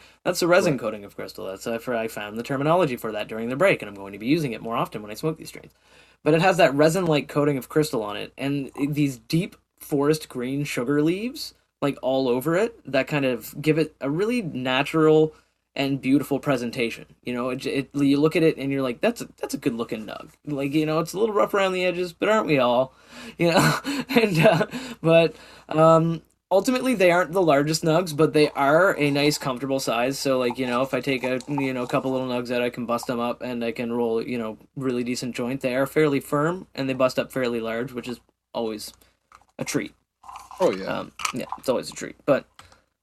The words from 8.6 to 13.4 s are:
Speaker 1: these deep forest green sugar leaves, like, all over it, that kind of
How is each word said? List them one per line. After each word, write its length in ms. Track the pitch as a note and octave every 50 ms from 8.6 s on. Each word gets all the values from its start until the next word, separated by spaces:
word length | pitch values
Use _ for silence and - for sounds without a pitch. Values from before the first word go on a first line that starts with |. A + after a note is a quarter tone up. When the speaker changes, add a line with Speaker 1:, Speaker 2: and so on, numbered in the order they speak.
| C3+ - - - C#3 C#3+
Speaker 1:
these 300 | D3+ C#3+ D3 C#3 C3 A#2
deep 380 | - - - E3 G3 A#3+ - _ _ _ _ _
forest 500 | - - D#3 C#3 C#3+ D3 D#3 D#3 - -
green 340 | - C3 A#2+ B2+ C#3 C#3+ D3
sugar 380 | C#3+ - C3+ B2 A#2+ D3 D3
leaves, 540 | D3+ E3 F3+ G3 A3 B3+ - - - - - _ _ _ _ _
like, 160 | C#3 C#3+ C3+ - -
all 240 | B2+ C3+ C3+ C3 B2+
over 260 | A#2+ C3 B2 D#3 E3
it, 240 | F3+ A3 A3+ - - -
that 220 | C3+ C3+ C3+ C3 -
kind 180 | D#3 D3 C#3
of 340 | B2+ B2 A2